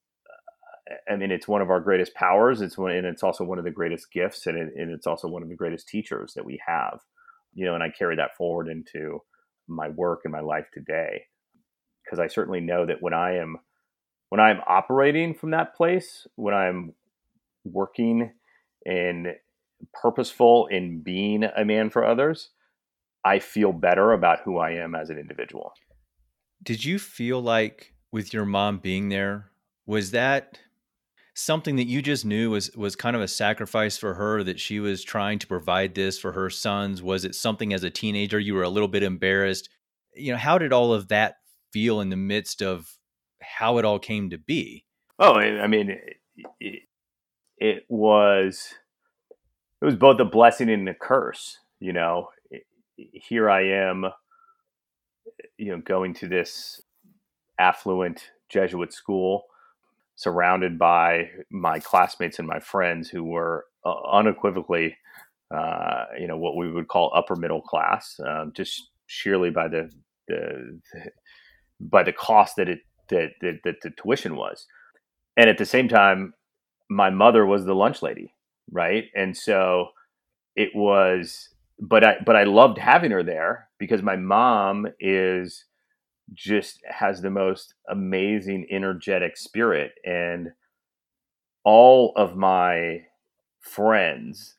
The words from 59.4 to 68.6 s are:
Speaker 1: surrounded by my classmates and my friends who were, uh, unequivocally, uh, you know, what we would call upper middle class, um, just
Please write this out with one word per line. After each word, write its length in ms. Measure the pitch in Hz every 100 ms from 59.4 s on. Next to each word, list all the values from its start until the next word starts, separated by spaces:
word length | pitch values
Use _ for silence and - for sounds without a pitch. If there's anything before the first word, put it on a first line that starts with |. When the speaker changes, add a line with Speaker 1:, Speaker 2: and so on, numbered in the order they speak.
| - _ _ _ _ _ _ -
Speaker 1:
surrounded 640 | 90 87 87 92 92 85
by 500 | 85 85 85 85 85 - -
my 280 | 95 87 80
classmates 600 | - 92 87 - 87 -
and 80 | 80
my 120 | 80
friends 500 | - 98 87 85 82
who 140 | 90
were, 420 | 82 85 85 82 - _ 87
uh, 160 | 85 -
unequivocally, 840 | 101 107 92 101 92 82 85 82 - _ - - _ -
uh, 520 | 78 80 82 - 60 - 58
you 100 | 87
know, 100 | 80
what 180 | 85 80
we 160 | 87
would 160 | 85 82
call 240 | - 85
upper 220 | 82 85 85
middle 260 | 85 82
class, 560 | - 82 82 - - - 67
um, 280 | 78 78
just 360 | 76